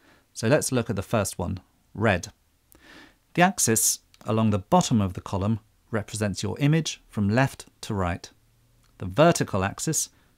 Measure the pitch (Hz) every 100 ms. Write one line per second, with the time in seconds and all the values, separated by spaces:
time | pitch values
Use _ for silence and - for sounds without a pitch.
0 | _ _ _ - 113 147 - 127 110 98
1 | - 113 98 - 87 95 - _ _ -
2 | 110 90 - - _ _ _ _ - -
3 | - _ _ - 175 196 - 113 - -
4 | _ _ - 110 110 101 - 180 - 117
5 | 98 92 - 98 98 110 - _ _ 110
6 | - 107 107 90 101 98 143 160 156 -
7 | _ - 98 120 135 - - _ - 101
8 | 90 87 - _ _ _ _ _ _ _
9 | 98 95 165 165 123 101 95 - - 156
10 | - _ _